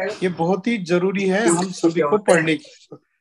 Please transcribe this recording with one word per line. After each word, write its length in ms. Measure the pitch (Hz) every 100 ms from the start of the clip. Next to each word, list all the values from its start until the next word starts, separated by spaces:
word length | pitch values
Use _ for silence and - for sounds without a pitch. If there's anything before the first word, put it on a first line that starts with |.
| 196 214
ये 60 | 185
बहुत 380 | 170 165 190 240
ही 120 | 233
जरूरी 500 | 165 175 190 196 190
है 200 | 190 226
हम 220 | 170 190
सभी 300 | - 165 165
को 180 | 151 214
पढ़ने 380 | - 175 160 151
की, 400 | - - - - _ -